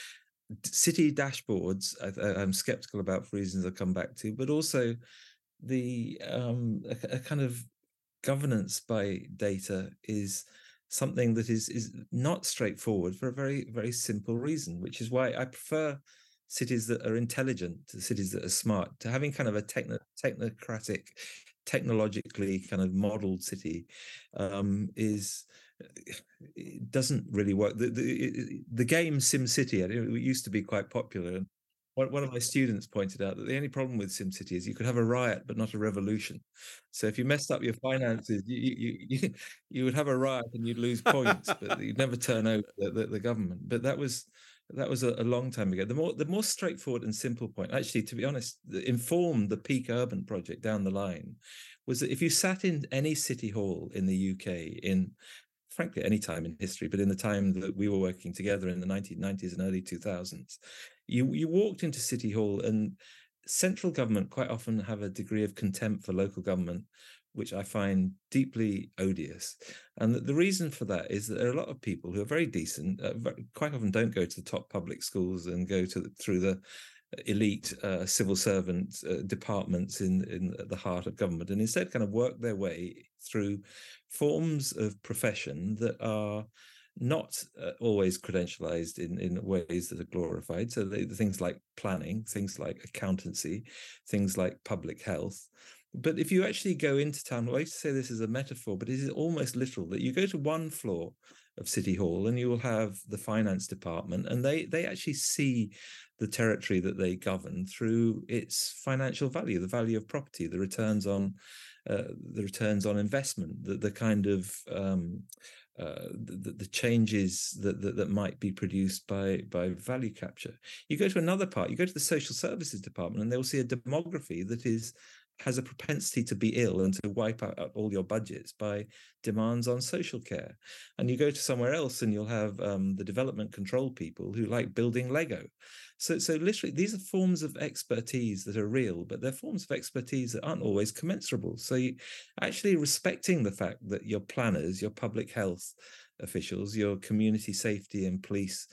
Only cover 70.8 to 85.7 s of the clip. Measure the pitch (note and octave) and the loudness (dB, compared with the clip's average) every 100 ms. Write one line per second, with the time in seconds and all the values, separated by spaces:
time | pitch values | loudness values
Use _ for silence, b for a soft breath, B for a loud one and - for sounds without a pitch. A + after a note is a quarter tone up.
70.8 | F#2+ F2+ - G2+ A2 G#2 B2 C3+ - C#3 | -2 -2 0 -4 -2 0 2 0 -4 -6
71.8 | A2+ - F2 G2 G#2+ D3+ D3+ E2+ D#2+ - | -4 -4 -2 -2 0 2 2 0 -2 -2
72.8 | E3+ F#3+ - A2+ B2 - - - D3+ C3+ | -2 -2 -2 -2 -4 -4 -10 -4 -2 0
73.8 | G#2+ G#2+ A2+ F#2+ E2+ - - - - G2 | 2 4 2 2 0 -2 -6 -6 -4 -6
74.8 | E2+ - - G2 F2+ F#2 F2 F2+ F2+ F#2+ | -6 -6 -4 0 0 -2 -2 -2 0 2
75.8 | F#2 F#2 - - - F#2 F#2+ F#2+ B B | 2 -2 -6 -6 0 2 4 2 B B
76.8 | B B _ - - G2+ A2 G2 - - | B B _ -8 0 2 4 2 -4 -4
77.8 | G2+ F#2 F#2+ - G2 F#2+ - G2 F#2+ F2 | -2 0 2 2 2 2 4 2 2 0
78.8 | F#2+ - - F2 - - - G2+ F2+ F2 | -2 -6 -4 -2 -2 -4 -2 -2 0 0
79.8 | F#2+ - F#2 F#2 F#2+ F2 F#2 - - F#2+ | 0 0 2 2 2 -2 -2 2 2 4
80.8 | G2 F2+ F2+ - G2 E2 E2+ G2 A2+ F3 | 0 0 -2 0 2 2 0 2 4 4
81.8 | F#3 B2 G#2 A2 B2 A2+ A#2 G2 F#2+ D#2+ | 2 2 2 4 2 2 -2 0 -2 -2
82.8 | F2+ - - _ - A2 G2+ G2+ B B | -6 -10 -20 _ -4 0 0 -2 B B
83.8 | B B _ - D3 D#3 E3 D3+ C3+ - | B B _ 0 2 4 2 0 -2 0
84.8 | G#2+ G#2 - - A#2+ G2+ - D2 F#2 | -2 -2 -6 -2 0 0 -4 -4 -4